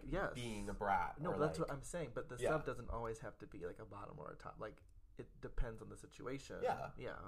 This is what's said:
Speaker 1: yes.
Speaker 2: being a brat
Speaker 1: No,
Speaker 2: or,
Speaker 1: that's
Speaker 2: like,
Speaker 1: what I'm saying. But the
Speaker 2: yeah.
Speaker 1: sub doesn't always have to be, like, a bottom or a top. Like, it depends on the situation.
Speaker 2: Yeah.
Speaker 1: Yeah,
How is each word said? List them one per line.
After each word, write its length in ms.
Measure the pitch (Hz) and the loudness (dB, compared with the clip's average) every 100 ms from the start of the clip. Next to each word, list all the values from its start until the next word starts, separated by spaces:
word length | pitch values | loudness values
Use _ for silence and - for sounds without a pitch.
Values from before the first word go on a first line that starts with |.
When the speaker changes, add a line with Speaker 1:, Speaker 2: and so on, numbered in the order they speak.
| - | 0
Speaker 1:
yes. 200 | 180 175 | 2 2
Speaker 2:
being 360 | 127 117 104 101 | 0 -2 0 -2
a 40 | |
brat 420 | 98 101 95 85 - | 2 6 6 6 2
Speaker 1:
No, 120 | 170 | 2
Speaker 2:
or, 80 | - | 4
Speaker 1:
that's 200 | 151 - | 4 4
Speaker 2:
like, 80 | 160 | 0
Speaker 1:
what 80 | 139 | 0
I'm 80 | |
saying. 260 | - 175 135 | -2 -2 -2
But 160 | 123 123 | -2 -4
the 80 | 120 | 2
Speaker 2:
yeah. 80 | 127 | 4
Speaker 1:
sub 140 | 156 139 | 6 4
doesn't 240 | 120 113 | -2 0
always 300 | 117 113 110 | 0 0 -2
have 180 | 113 - | -6 -8
to 80 | 101 | -10
be, 180 | 104 87 | -6 -4
like, 140 | 101 | -4
a 40 | 107 | -8
bottom 280 | 101 101 - | -8 -8 -8
or 140 | - | -8
a 100 | 82 | -8
top. 140 | - - | -8 -6
Like, 200 | 107 - - - - - | -6 -8 -16 -18 -14 -12
it 100 | 120 - | -12 -8
depends 400 | 123 - 123 113 | 0 4 4 2
on 80 | 139 | -6
the 80 | 101 | -10
situation. 600 | - - 120 139 - 90 | -12 -6 -2 -2 -4 0
Speaker 2:
Yeah. 120 | 254 - - - | 2 2 0 -4
Speaker 1:
Yeah, 120 | 123 - | -6 -4